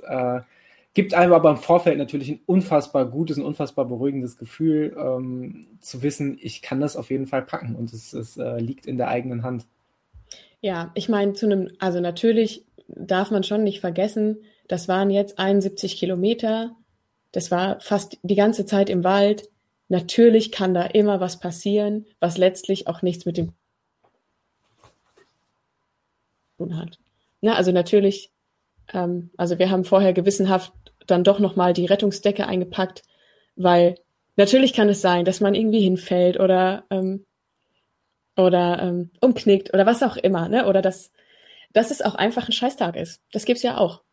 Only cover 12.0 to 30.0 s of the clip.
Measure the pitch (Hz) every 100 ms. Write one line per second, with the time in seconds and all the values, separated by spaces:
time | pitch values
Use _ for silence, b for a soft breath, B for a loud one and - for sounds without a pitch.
12 | 175 170 226 226 214 - _ _ _ -
13 | 190 185 202 208 185 208 208 202 180 170
14 | 208 214 214 214 b b b 175 170 185
15 | 196 196 202 - 190 202 190 196 190 -
16 | 180 180 202 233 226 220 226 233 _ _
17 | _ _ _ 185 170 180 190 - - 202
18 | 202 - 180 202 208 233 202 202 196 185
19 | 180 196 202 208 - _ _ _ - 180
20 | 170 - 233 220 220 - 185 180 175 214
21 | 208 196 180 175 180 170 202 208 208 214
22 | b b 175 170 185 185 - 196 - 170
23 | 180 175 180 170 165 - _ _ _ _
24 | _ _ _ _ _ _ _ _ _ _
25 | _ _ _ _ _ _ _ _ _ _
26 | _ _ _ _ _ - 175 165 170 -
27 | _ _ _ - 214 226 180 180 175 208
28 | 196 196 - _ _ _ _ _ _ 180
29 | 175 180 170 - 175 170 185 190 180 196